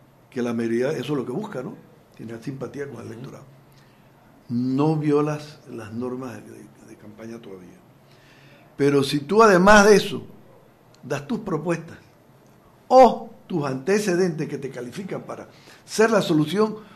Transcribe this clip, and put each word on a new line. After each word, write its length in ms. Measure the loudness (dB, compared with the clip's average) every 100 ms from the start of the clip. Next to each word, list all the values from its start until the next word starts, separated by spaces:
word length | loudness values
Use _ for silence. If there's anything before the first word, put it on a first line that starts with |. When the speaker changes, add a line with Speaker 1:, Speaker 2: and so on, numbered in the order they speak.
| _ _ _
Speaker 1:
que 120 | -6
la 120 | -4
mayoría, 380 | -2 -2 0 0
eso 100 | -2
es 80 | -4
lo 160 | -4 -4
que 80 |
busca, 280 | -8 -8 -10
¿no? 140 | -12 -14 -20 -20 _ -20
Tener 240 | -16 -12
simpatía 460 | -12 -10 -12 -10 -12
con 140 | -12
el 60 | -16
Speaker 2:
Ujú. 60 |
Speaker 1:
electorado. 300 | -16 -16 -18 -20 -20 _ _ _ _ _ _ _ _ -8
No 460 | -4 -2 0 0 0
violas 640 | 0 0 0 -4 -10 -20 -16
las 220 | -16 -12
normas 420 | -8 -8 -8 -10 -14
de, 60 |
de, 240 | -16 -20 -20 -20 -20
de 80 | -20
campaña 420 | -20 -18 -18 -16
todavía. 360 | -18 -20 -20 -20 _ _ _ -20 -20 -20 -20 -20 -20 0
Pero 260 | 2 4
si 160 | 2 -2
tú, 240 | 0 6
además 420 | 6 8 8 8 8
de 100 | 6
eso, 260 | 4 -8 -12 -20 -20 -20 _ _ _ _
das 240 | -10 -10 -6
tus 120 | -8
propuestas 580 | -4 -6 -4 -6 -8 -20 -20 _ _ _ _ _ _ _ 4
o 420 | 8 8 4 -8 -20 -6
tus 180 | -4 -4
antecedentes 840 | -4 0 0 2 0 0 -2 -6
que 100 | -8
te 120 | -10
califican 520 | -12 -12 -12 -12 -12
para 240 | -10 -14 -16 -20 -20 -20 -6
ser 240 | 2 4
la 100 | 4
solución, 560 | 2 2 2 0 0 -2 -16